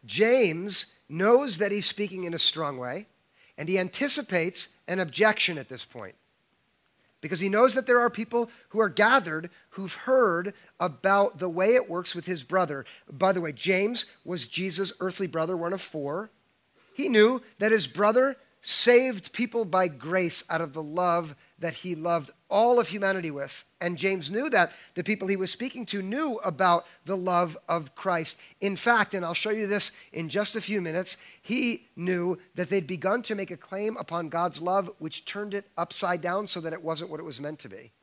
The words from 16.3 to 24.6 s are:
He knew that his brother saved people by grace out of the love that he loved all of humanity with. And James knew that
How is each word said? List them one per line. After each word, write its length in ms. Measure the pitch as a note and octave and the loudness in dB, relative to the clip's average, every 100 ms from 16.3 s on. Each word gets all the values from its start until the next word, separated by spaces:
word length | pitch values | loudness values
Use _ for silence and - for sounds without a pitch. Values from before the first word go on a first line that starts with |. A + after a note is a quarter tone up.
| _ _ _ _ _ _ | _ _ _ _ _ _
He 140 | - D4 | -6 4
knew 340 | A3+ G#3+ B3+ - _ | 8 8 6 -6 _
that 120 | G#3 | 2
his 160 | A3 C#3+ | 2 2
brother 480 | C#3+ G#3 A3+ C4+ C4 _ _ | 2 4 6 4 0 _ _
saved 680 | - - - A#3+ C4 G#3 - | 2 4 8 8 6 -2 -8
people 320 | - A#3 A#3 | -4 -2 -2
by 240 | G#3 F#3 F3+ | 0 2 2
grace 560 | C3+ D3 F#3 F3 - - | -2 -2 0 0 -2 -2
out 120 | E3 | -4
of 120 | E3 | -4
the 80 | C#3+ | -6
love 540 | D3+ E3 F3+ E3+ E3 C#3+ _ _ | -6 0 2 2 -2 -14 _ _
that 160 | E3 - | -8 -6
he 180 | F#3 | -8
loved 380 | E3 E3 E3+ C#3 - _ | -6 -2 -2 -2 -18 _
all 300 | G3 A#3 A#3+ | 2 6 4
of 80 | G#3 | 2
humanity 420 | G3+ G3 F#3+ E3+ | -2 -2 0 -4
with. 340 | C#3+ C#3 - - _ | -6 -10 -12 -18 _
And 160 | F3 E3+ | -6 -2
James 360 | F#3 F#3+ D3 | -2 -2 -4
knew 180 | G#3 D4 | -4 2
that 220 | A3+ | 4